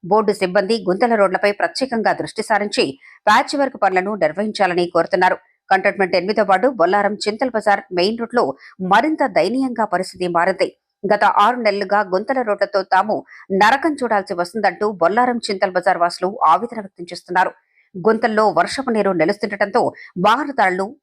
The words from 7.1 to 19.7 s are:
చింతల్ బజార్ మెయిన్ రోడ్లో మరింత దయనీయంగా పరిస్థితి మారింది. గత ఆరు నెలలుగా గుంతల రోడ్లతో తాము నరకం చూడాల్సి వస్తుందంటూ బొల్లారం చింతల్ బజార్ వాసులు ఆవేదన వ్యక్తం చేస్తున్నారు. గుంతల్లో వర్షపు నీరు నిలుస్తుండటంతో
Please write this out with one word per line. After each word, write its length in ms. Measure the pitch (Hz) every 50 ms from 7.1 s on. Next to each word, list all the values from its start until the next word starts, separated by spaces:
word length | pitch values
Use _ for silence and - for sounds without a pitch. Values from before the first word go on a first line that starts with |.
| 214 196 -
చింతల్ 280 | 208 208 220 277 262 240
బజార్ 260 | 220 208 214 202 196 - _ 185 175
మెయిన్ 220 | 175 202 226 233
రోడ్లో 220 | 233 226 - 247 214 135 135 _ - - - _ 185 180 185
మరింత 280 | 214 247 311 311 311 294 254 190
దయనీయంగా 500 | - 208 240 233 262 269 262 240 220 220 208 -
పరిస్థితి 360 | 175 185 - - - 180 180 175 170
మారింది. 320 | 170 185 190 190 190 - - _ _ _ _ _ - 196
గత 120 | 208 208 214 202 - - 202
ఆరు 160 | 214 247 247 233
నెలలుగా 340 | 214 196 202 202 185 196 202 208 190 180
గుంతల 260 | 190 214 - 269 262 247 220
రోడ్లతో 320 | 208 202 202 190 - 202 190 _ -
తాము 220 | 185 196 220 208 143 - _ - - - _ 190 190 202
నరకం 300 | 214 262 277 - 233 196 277
చూడాల్సి 340 | 254 233 220 202 190 - 196 170
వస్తుందంటూ 460 | 175 180 - 220 208 196 175 175 208 208 220 180 175
బొల్లారం 340 | 170 190 226 247 254 262 240 - -
చింతల్ 260 | 208 190 208 196 185 180
బజార్ 240 | 180 196 180 170 170
వాసులు 260 | 175 175 - - 180 202 - - 156 160
ఆవేదన 260 | 180 220 233 - 220 196
వ్యక్తం 220 | 190 _ _ 175 175
చేస్తున్నారు. 420 | 175 175 _ _ 180 185 185 - - _ _ _ _ _ _ _ _ 196 165 214
గుంతల్లో 400 | 220 226 - 233 220 214 220 208 175 -
వర్షపు 300 | - - - - 262 262 233
నీరు 180 | 220 202 196 190 170
నిలుస్తుండటంతో 640 | 156 165 202 202 - 208 208 196 214 202